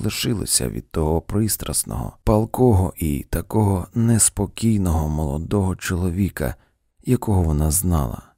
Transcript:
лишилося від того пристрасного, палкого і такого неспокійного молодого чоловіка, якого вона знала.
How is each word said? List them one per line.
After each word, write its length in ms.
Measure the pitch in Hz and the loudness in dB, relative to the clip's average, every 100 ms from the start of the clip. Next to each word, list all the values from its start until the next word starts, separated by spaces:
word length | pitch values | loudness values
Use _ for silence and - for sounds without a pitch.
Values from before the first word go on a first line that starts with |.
лишилося 640 | 107 - 123 107 - - 62 | -4 -4 -4 -4 -2 -2 -2
від 220 | 53 - | -6 -6
того 300 | - 78 80 | -2 0 0
пристрасного, 960 | - 104 110 - - 73 - 55 53 - | -2 -2 -2 -2 -4 -6 -4 -6 -8 -4
палкого 680 | - 107 113 - 127 95 87 - | 2 2 2 4 6 6 2 -2
і 300 | 82 69 - | -2 -2 -2
такого 580 | 87 - 110 101 95 - | -4 -2 0 2 0 -2
неспокійного 1120 | 120 113 113 - - 98 - 113 107 92 82 78 | 0 2 4 2 0 -6 -2 0 2 2 0 0
молодого 680 | 76 76 71 82 101 95 90 | -2 -2 -4 -2 0 0 -2
чоловіка, 760 | - 90 90 87 95 - 69 - _ _ _ _ | -4 -2 -2 0 -2 -2 -6 -6 _ _ _ _
якого 380 | - 123 - 95 | -2 0 2 2
вона 280 | 82 73 78 | 2 2 0
знала. 520 | 76 90 82 62 - - | 0 0 0 -2 -8 -16